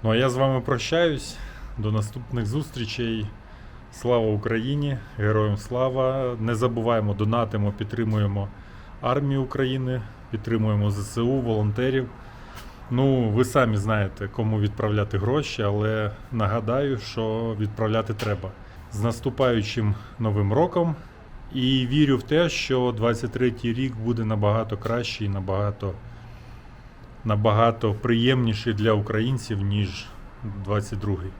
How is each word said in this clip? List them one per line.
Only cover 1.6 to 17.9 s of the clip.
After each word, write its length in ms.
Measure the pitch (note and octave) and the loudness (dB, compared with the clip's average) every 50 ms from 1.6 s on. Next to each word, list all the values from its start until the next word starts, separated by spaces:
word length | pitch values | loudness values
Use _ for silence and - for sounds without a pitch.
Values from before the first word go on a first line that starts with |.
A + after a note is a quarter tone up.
| - - - - | -14 -12 -8 -4
до 140 | G#2 G#2+ G#2+ | -2 0 0
наступних 540 | A2 G#2 G#2 - B2+ A#2+ - - B2 A2+ | 0 0 -2 -6 -10 -10 -4 -4 -2 -2
зустрічей. 800 | G2+ A2+ D3 D3+ - - B2+ A#2 G#2+ - - A#2+ A2+ A2+ A2 G#2 G#2 G#2 - - - - - - - - - - - - | 0 -2 -2 -4 -4 -6 -8 -6 -6 -4 -4 -2 -2 -2 -2 -4 -6 -8 -12 -18 -18 -18 -18 -18 -18 -18 -18 -18 -18 -18
Слава 340 | - - A#2+ B2 A#2+ A2+ | -6 0 2 4 4 4
Україні, 720 | A2 G#2+ G#2 G#2+ A2+ A2+ A#2 A2+ C3 C#3+ D3 C#3+ C#3+ C3+ A#2+ G2+ - - - | 4 2 2 0 0 0 0 0 0 0 0 0 -2 -2 -4 -6 -10 -6 0
героям 380 | G#2 G#2 G#2+ G#2+ G#2+ G#2+ G#2 | 2 2 4 4 4 2 0
слава! 800 | G2+ - - A#2+ B2 C3 C3 B2+ C3 C3 C3 C3 C3+ C3 B2 B2 A2+ | -2 -2 -4 0 0 2 2 2 2 2 2 2 0 0 -2 -2 -2
Не 140 | A2 A2+ A#2+ | 0 0 0
забуваємо, 600 | G#2+ A#2 B2 A2+ A#2 A2 A#2 A#2 A2+ G#2+ G#2 G2+ | 0 0 -2 -2 -2 0 2 2 2 2 0 0
донатимо, 580 | G2 G#2+ G#2 A2+ A#2+ A#2 G#2 - G#2+ G#2 G2+ G2+ | 0 0 2 2 2 0 0 0 0 0 0 -2
підтримуємо 760 | - A2 G#2 - A2+ A2+ G#2+ G#2+ G#2+ G#2 G2+ G2 G#2 G2 G2 - - - - - - - - - - | -2 -6 -6 -2 -2 0 0 2 2 2 2 0 0 -4 -6 -8 -14 -18 -18 -18 -18 -18 -18 -14 -4
армію 420 | - B2 B2 C#3 C#3+ C#3 C#3 C3+ C3 | 0 0 2 2 2 0 0 0 -2
України, 600 | C3 - - C3+ C3 C3 C3+ C3 B2+ B2+ B2 G#2+ - - - - - | -2 0 0 0 0 0 -2 -2 -2 -2 -4 -6 -8 -14 -18 -14 -8
підтримуємо 600 | - G#2+ G#2 A#2 A#2 A2 A2 A2 G#2+ G#2 G#2 G#2 | -8 -6 -4 -2 0 2 2 2 2 2 2 2
З 80 | G2+ G2+ | 0 -2
С 220 | G2+ G2+ - A#2 | -4 -6 -2 0
У, 200 | A#2 A#2+ C3+ C3+ | 0 2 2 0
волонтерів. 680 | B2 A#2 A2 G#2+ G#2 G#2+ G#2 A#2 B2 C3 C3 C3 B2+ B2 - - - - - - - - - - - - - - - - | 0 0 0 2 2 0 0 0 0 2 2 0 0 -2 -8 -16 -18 -18 -18 -18 -18 -16 -16 -16 -16 -16 -16 -16 -8 -2
Ну, 400 | A#2+ A#2+ C3+ C#3 C3+ B2+ A#2+ A2 | 0 4 4 4 4 4 4 2
ви 140 | G#2 A2+ B2 | 4 4 2
самі 320 | A#2+ - C#3+ C3 A#2 A2 | 4 6 4 4 4 4
знаєте, 520 | G#2 G2+ A2 A2 G#2+ G2+ F#2 - - G2+ G2 | 2 2 2 2 2 2 0 -2 -6 -8 -8
кому 320 | - - A2+ G#2+ A2 G#2+ | -2 -2 0 2 2 2
відправляти 580 | G#2 G#2 G#2+ - A2+ G#2+ G#2 G#2+ G2+ G2+ - F#2+ | 2 0 0 0 0 0 2 2 0 0 0 -2
гроші, 440 | F#2+ A#2+ C3 D3+ C#3+ - - - A2 | 0 2 2 0 0 -2 -4 -2 0
але 480 | G2+ G2+ G#2 G#2+ G#2+ A2 A2 G#2+ G2+ G#2 - - - - | 0 0 2 0 0 0 0 -2 -2 -4 -8 -12 -6 -2
нагадаю, 640 | A#2 G#2+ F#2+ G#2 A#2 G#2+ G#2+ A#2 C3+ C#3+ C#3 C3+ A2+ | 0 0 2 2 0 0 0 0 0 2 0 0 -2
що 580 | G2+ - - A#2 A2+ A2 A2 A2+ A2+ A2+ A2 G#2 | -4 -6 -4 -2 -2 0 0 -2 -2 -2 -2 -2
відправляти 560 | G#2+ G#2 G#2 - A2+ G#2+ | -2 -2 0 -2 0 2